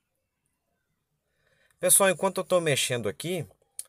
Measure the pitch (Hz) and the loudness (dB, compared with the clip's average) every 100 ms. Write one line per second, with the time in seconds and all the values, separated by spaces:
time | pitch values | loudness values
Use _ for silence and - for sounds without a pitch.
0 | _ _ _ _ _ _ _ _ _ _ | _ _ _ _ _ _ _ _ _ _
1 | _ _ _ _ _ _ _ _ 180 - | _ _ _ _ _ _ _ _ 2 4
2 | 196 160 190 185 180 180 160 131 - 123 | 4 2 -2 -4 0 0 2 0 0 -2
3 | 104 - 160 180 101 _ _ - | -4 -6 -6 -6 -8 _ _ -20